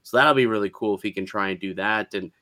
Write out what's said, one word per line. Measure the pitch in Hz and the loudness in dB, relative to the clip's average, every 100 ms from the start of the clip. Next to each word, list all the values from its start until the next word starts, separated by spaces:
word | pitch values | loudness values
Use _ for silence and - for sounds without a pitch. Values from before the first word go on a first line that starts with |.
So | - 120 | -2 4
that'll | 147 | 4
be | 139 120 | 6 4
really | 110 101 | 2 -2
cool | - 110 98 | -4 -4 -2
if | |
he | 107 | -4
can | 98 95 | -6 -6
try | 104 98 | -4 -4
and | 95 | -4
do | 98 92 | -6 -4
that. | 98 107 107 | -2 -2 -2
And, | 104 92 - | -6 -8 -12